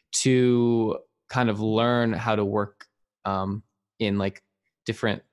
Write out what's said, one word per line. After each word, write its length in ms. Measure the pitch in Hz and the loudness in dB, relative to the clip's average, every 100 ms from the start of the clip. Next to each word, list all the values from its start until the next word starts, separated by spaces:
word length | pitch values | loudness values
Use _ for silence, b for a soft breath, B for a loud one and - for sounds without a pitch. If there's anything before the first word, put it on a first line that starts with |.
| _ | _
to 840 | - 131 127 123 120 120 117 107 - - _ _ | -2 2 4 4 4 4 2 0 -4 -10 _ _
kind 200 | 127 117 | -2 0
of 100 | 104 | 0
learn 540 | 110 110 117 123 117 | 0 0 2 2 0
how 220 | 107 113 107 | -2 -2 -2
to 80 | 101 | 0
work, 420 | 104 101 - - _ _ _ 101 | -2 -4 -8 -20 _ _ _ -6
um, 380 | 95 95 104 - _ _ - | -4 -4 -6 -10 _ _ -6
in, 180 | 107 101 | -2 -2
like, 260 | 98 - _ _ _ _ - | -2 -6 _ _ _ _ -10
different 380 | 107 113 101 - | -4 -4 -4 -10